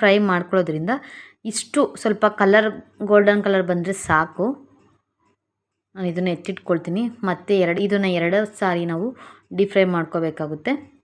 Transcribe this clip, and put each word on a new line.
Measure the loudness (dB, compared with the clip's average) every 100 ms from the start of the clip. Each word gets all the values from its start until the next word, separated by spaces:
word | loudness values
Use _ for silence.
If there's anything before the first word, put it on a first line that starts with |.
ಫ್ರೈ | 4 4 4
ಮಾಡ್ಕೊಳ್ಳೋದ್ರಿಂದ | 0 0 0 0 -2 -2 -4 -6 -20 -20 _ -10
ಇಷ್ಟು | -8 -4 0 0 -2
ಸ್ವಲ್ಪ | -4 0 0 2
ಕಲರ್ | 4 4 2 -4 -16 _ 4
ಗೋಲ್ಡನ್ | 4 6 2 2
ಕಲರ್ | 0 0
ಬಂದರೆ | -2 -2 -6 0
ಸಾಕು. | 0 0 -2 -4 -4 -14 _ _ _ _ _ _ _ _ _ _ _ _
ನಾನು | -6 -4
ಇದನ್ನು | -2 -2 -4
ಎತ್ತಿಟ್ಕೊಳ್ತೀನಿ. | -6 -10 -2 -2 -2 -4 -4 -4 -4
ಮತ್ತೆ | -4 0 2
ಎರಡು, | 2 0 0
ಇದನ್ನು | 0 0 0
ಎರಡು | 0 0 -2 -2
ಸಾರಿ | -2 0 -2
ನಾವು | -4 -6 -8 -20 -20 _ -2
ಡೀಪ್ | 0 2
ಫ್ರೈ | 2 0
ಮಾಡ್ಕೋಬೇಕಾಗುತ್ತೆ. | -2 -4 -4 -4 -8 -6 -4 -6 -8 _